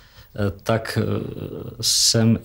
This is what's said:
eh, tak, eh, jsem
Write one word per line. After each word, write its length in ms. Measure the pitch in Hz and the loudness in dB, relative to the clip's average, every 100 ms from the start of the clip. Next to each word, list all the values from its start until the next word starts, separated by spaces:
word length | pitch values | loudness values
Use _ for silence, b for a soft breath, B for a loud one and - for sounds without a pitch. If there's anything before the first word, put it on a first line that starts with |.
| B B B 107 | B B B -4
eh, 40 | 101 - | -2 -2
tak, 340 | - 113 - 110 | 0 0 0 -2
eh, 20 | 104 101 - - - - - - | 0 -2 -4 -8 -10 -10 -12 -6
jsem 580 | 117 - - 117 113 113 | -2 2 2 4 4 4